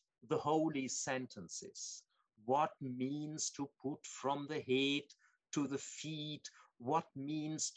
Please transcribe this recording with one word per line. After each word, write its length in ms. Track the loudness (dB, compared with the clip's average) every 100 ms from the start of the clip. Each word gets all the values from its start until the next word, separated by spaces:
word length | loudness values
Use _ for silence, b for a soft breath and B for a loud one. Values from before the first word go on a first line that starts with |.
| -18 _ 0
the 100 | 2
holy 500 | 6 6 6 2 0
sentences. 1160 | -2 0 0 -2 -8 -10 -10 -10 -10 -10 -10 -16 _ _ _ 2
What 260 | 4 4 0
means 680 | -6 -2 -2 -2 -4 -4 -4 -4
to 120 | -6 _
put 220 | -4 -4 -8
from 420 | -4 0 0 0
the 140 | -4
head 420 | 2 4 4 2 -2 -14 _ _ _
to 140 | 0 0
the 120 | 0
feet? 720 | -4 -8 -6 -4 -6 -8 -12 b b -8
What 300 | 2 2 2 -4
means 560 | -4 -2 -2 -2 -4